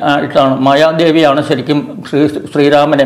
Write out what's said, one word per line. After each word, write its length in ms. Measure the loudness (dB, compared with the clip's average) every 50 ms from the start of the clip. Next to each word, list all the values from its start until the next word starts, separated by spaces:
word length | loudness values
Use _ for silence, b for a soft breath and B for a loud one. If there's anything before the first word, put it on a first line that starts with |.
| -4 -2
ആയിട്ടാണ്, 460 | -2 -2 -2 -2 0 0 0 0 0 0 0 2
മായാദേവിയാണ് 760 | 2 2 2 2 2 0 0 2 2 2 2 2 2 0 -2 -2
ശരിക്കും 300 | -4 -4 -2 -2 -2 -4 -4 -6 -10 -14 -10 -6
ശ്രീ, 140 | -2 0 0 -2 -2 -6 -10 -6 -2
ശ്രീരാമനെ, 500 | 0 2 4 4 2 2 2 2 0 0